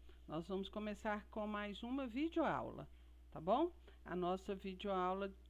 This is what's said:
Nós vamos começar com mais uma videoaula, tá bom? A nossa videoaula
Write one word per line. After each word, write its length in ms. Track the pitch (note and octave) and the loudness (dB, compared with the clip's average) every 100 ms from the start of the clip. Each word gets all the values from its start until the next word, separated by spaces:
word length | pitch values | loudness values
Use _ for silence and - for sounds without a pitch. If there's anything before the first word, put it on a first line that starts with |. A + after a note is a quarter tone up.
| - - - | -16 -14 -4
Nós 200 | D#3 E3+ | -4 0
vamos 220 | F#3+ F#3+ | 0 0
começar 560 | G#3+ G#3+ G#3 A3 G#3 - | -2 -4 -2 0 0 -2
com 160 | A3 G#3 | -4 -2
mais 380 | G#3 G#3 G3 | -2 -2 -4
uma 240 | A#3 C4+ B3+ | -2 0 0
videoaula, 800 | A#3 E4 E4 B3 C#3 A#2+ - C#3 - - - - | 0 2 4 4 4 0 -4 -8 -12 -18 -18 -12
tá 100 | D3+ | -2
bom? 320 | E3 B3 F4 - - - | 6 6 6 2 -14 -14
A 120 | - F#3 | -4 0
nossa 400 | F3 F#3 - F#3+ | 2 2 0 -4
videoaula 760 | G3 F#3 G3+ F#3 F3+ F#3+ G3 - | -4 -2 0 4 4 2 0 -4